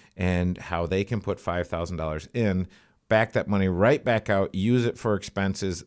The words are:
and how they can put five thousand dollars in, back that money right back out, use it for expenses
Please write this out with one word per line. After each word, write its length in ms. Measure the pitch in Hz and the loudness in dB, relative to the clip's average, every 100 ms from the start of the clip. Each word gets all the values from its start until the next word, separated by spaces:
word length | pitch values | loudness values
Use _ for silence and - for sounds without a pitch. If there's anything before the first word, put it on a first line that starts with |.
| - - | -16 -4
and 400 | 92 90 90 90 | 0 0 0 -2
how 280 | - 85 82 | -4 -4 -2
they 160 | 95 | -2
can 180 | 101 110 | -2 -4
put 200 | 101 92 | -4 -6
five 260 | - 87 87 | -4 -4 -4
thousand 300 | 82 85 87 | -4 -4 -4
dollars 320 | 80 78 - | -4 -6 -6
in, 340 | 120 110 92 87 - _ _ - | -2 0 0 -2 -8 _ _ 0
back 240 | 110 113 | 2 2
that 160 | 110 - | 0 0
money 200 | 101 95 | 2 2
right 360 | 90 110 143 | 4 4 4
back 260 | 123 110 - | 2 0 2
out, 240 | 98 98 | 2 2
use 300 | 98 104 123 | 0 2 2
it 120 | 117 - | 2 -2
for 180 | 113 | 0
expenses 680 | 101 - - 98 95 95 82 | 0 -2 -2 -2 0 -4 -4